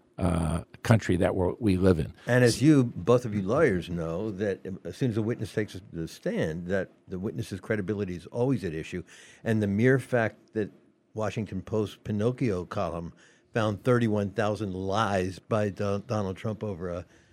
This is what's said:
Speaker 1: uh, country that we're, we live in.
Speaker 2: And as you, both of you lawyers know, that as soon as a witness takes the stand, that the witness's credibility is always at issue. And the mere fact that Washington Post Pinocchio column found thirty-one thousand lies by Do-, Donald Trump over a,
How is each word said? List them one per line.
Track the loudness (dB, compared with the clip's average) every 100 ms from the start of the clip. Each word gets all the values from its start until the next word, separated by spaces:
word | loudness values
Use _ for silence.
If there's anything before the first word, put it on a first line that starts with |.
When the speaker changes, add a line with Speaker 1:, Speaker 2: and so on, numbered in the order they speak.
| _ -2
Speaker 1:
uh, | 0 2 0 -2 -6 -2
country | 4 4 4 2
that | 2 2
we're, | 0 2
we | 2 4
live | 6 6
in. | 2 -6 0
Speaker 2:
And | 4 4
as | 6
you, | 6 6 4 0
both | 4 4 2
of | -2
you |
lawyers | 0 2 4 2 -2
know, | -4 -4 -4 -4
that | -4 -4 -4 -8 -10 -10
as | -2
soon | -2
as | 0
a |
witness | -2 -2 -4
takes | -4 -6 -8 -12
the | -10 -10
stand, | -8 -6 -2 -2 -4 -4
that | -2 -4 _ -12
the | -8
witness's | -6 -6 -8 -8
credibility | -4 -4 -2 -4 -4 -8
is | -8
always | -2 0 0
at | -2
issue. | -6 -8 -10 -10 -18 -20 -8
And | -2 0
the | 2
mere | 4 4 4
fact | 2 0 0 -4 _
that | -6 -6 -8 _ _ _
Washington | -6 -4 -4 -6 -8
Post | -4 -2 -2 -6 -6
Pinocchio | 0 0 0 -2 -2
column | -4 -4 -4 -6 -8 -14 _ _ _
found | -2 0 0
thirty-one | 2 4 4 2 0
thousand | 0 -2 -2 -4
lies | -4 -2 0 2 2 0 -4
by | -2 0 0
Do-, | -2 -4 -4 -2
Donald | -4 -2 -4
Trump | -6 -6
over | -8 -8 -6
a, | -8 -10 _ _